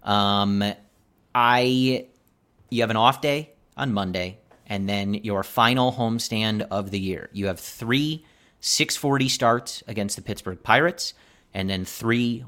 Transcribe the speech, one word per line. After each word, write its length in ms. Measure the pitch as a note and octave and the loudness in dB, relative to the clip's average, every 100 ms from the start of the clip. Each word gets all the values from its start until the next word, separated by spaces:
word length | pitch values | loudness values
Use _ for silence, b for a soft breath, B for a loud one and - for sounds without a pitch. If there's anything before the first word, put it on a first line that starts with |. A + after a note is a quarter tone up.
Um, 600 | - G2+ G2+ G2+ G2+ G2+ G2+ G2+ _ _ _ _ _ B2 | 0 2 4 4 2 2 0 -4 _ _ _ _ _ 4
I, 720 | A#2+ B2 B2+ B2+ B2+ B2+ - _ _ _ _ _ - | 6 6 4 2 0 -2 -6 _ _ _ _ _ -6
you 120 | A#2 | -2
have 80 | A2+ | 0
an 60 | A2 | 4
off 260 | A#2+ C3+ | 4 4
day 300 | D3 C#3+ D3+ _ _ - | 0 -2 -6 _ _ -6
on 160 | C#3 | -2
Monday, 460 | G2+ F#2+ F#2 F2+ F#2+ _ _ - | -2 -2 -2 -4 -8 _ _ -8
and 200 | G2+ G2 | -6 -2
then 280 | G2+ G2 G#2 | -2 -2 -4
your 280 | G#2+ G2 | -2 -4
final 480 | - - A#2 B2+ B2+ | -2 2 4 4 2
homestand 720 | B2+ A2+ A2+ - A2 A2 G#2+ - | 0 -2 -2 -4 -2 -2 -2 -4
of 200 | G2 G2 | -4 -4
the 80 | G2 | -4
year. 300 | F#2+ F2 - | -4 -6 -8
You 140 | G2 G2 | -6 -4
have 120 | F2 | -4
three 640 | - - A#2 C3+ D3+ D#3 b b b b | -10 -8 -2 -2 -2 -6 b b b b
six 360 | - - D3+ - | -2 0 0 -2
forty 320 | C#3+ C#3 C3 | 0 2 0
starts 560 | - A#2+ A#2+ - - - | 2 2 2 -2 -12 -8
against 280 | G#2+ G2+ - | -4 -4 -6
the 60 | |
Pittsburgh 400 | G2+ G2+ F#2+ F2+ | -8 -8 -8 -4
Pirates, 520 | - A#2+ E3+ - - - b b b | 4 4 4 -2 -10 -12 b b b
and 160 | F#2+ F#2+ | -6 -4
then 160 | F#2+ F#2 | -4 -6
three 540 | - A2+ A#2+ A#2+ A#2 | -4 0 2 0 -2